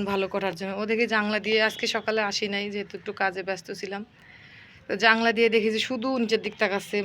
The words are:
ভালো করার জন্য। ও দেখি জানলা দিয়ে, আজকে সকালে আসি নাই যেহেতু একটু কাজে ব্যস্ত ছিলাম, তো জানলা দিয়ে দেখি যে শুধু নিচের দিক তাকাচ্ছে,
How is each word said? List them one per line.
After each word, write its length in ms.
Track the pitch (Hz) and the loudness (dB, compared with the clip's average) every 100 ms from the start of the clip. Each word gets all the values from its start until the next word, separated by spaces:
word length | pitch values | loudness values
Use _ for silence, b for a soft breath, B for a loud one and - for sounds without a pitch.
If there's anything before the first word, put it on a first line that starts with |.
| 202 | 0
ভালো 140 | 196 190 | -2 -2
করার 200 | 196 196 165 | -2 -4 -4
জন্য। 140 | 190 196 | -6 -4
ও 20 | 214 | 0
দেখি 160 | 226 240 | 0 2
জানলা 240 | 220 208 214 208 | 2 2 0 2
দিয়ে, 120 | 220 220 | 4 2
আজকে 160 | 220 226 220 | 0 -2 -2
সকালে 240 | 220 220 208 | 0 0 0
আসি 160 | 196 208 | -2 -2
নাই 100 | 202 208 | -2 -4
যেহেতু 200 | 202 190 185 | -6 -8 -10
একটু 120 | - 202 | -8 -2
কাজে 220 | 190 185 185 | -2 -2 -4
ব্যস্ত 200 | 185 - 196 | -6 -6 -10
ছিলাম, 220 | 190 202 220 - B B B B B B B | -8 -10 -12 -18 B B B B B B B
তো 60 | 196 | 2
জানলা 260 | 226 226 233 220 | 4 6 4 4
দিয়ে 120 | 233 | 4
দেখি 140 | 220 214 | 4 2
যে 60 | 214 - | 0 -2
শুধু 200 | 254 262 262 | -2 -2 0
নিচের 180 | 220 220 | 0 0
দিক 120 | 208 - | -2 -2
তাকাচ্ছে, 340 | 208 196 - 208 | 0 -2 -2 -4